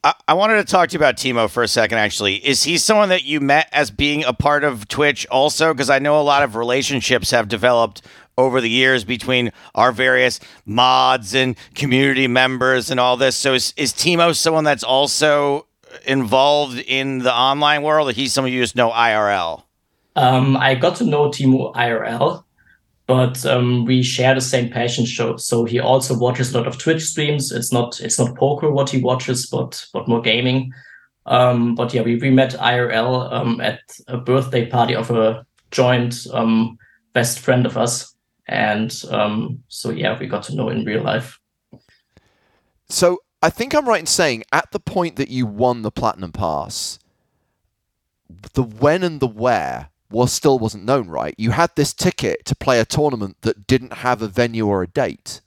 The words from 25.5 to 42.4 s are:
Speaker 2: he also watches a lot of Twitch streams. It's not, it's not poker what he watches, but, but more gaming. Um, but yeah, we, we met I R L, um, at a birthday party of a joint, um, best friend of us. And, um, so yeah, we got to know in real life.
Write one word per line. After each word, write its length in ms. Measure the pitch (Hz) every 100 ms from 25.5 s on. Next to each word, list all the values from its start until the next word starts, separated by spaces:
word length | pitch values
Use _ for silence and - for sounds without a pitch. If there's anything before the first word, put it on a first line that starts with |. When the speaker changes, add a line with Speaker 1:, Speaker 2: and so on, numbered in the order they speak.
| 117
Speaker 2:
he 160 | 113 117
also 380 | 117 131 - 120
watches 360 | 123 123 127
a 40 | 123
lot 100 | -
of 100 | -
Twitch 260 | 160 160
streams. 500 | - - 147 147 -
It's 180 | 117 117
not, 300 | 123 117 -
it's 180 | - -
not 160 | 127
poker 340 | - 139 147 156
what 200 | 139 135
he 80 | 131
watches, 480 | 127 127 - 127
but, 400 | - 123 123 - -
but 160 | 113 117
more 120 | 117
gaming. 520 | 113 113 127 131 131 - - - _ _
Um, 480 | - 123 127 120 117
but 200 | 117 120
yeah, 80 | 120
we, 160 | 113 117
we 140 | 135
met 300 | 131 131 131
I 160 | 120 123
R 140 | 120
L, 420 | 113 120 127 120
um, 280 | 120 113 117
at 180 | 110 - _ - -
a 80 | 127
birthday 480 | 127 131 127 120
party 280 | 117 123 117
of 160 | 113 117
a 360 | 117 110 110 - _ _
joint, 560 | - 123 123 120 120 -
um, 440 | 120 113 113 113 - _ _ _
best 260 | 123 120 -
friend 260 | - 127
of 120 | 120 113
us. 340 | 117 - - _ _ _ -
And, 460 | 104 107 104 113 - -
um, 540 | 110 104 107 - - _
so 200 | - 110
yeah, 300 | 113 107 -
we 80 | 92
got 160 | -
to 120 | -
know 140 | 131 117
in 160 | 113
real 160 | 110 107
life. 380 | - 110 - - _ _ _ - _ _ _ _ _ _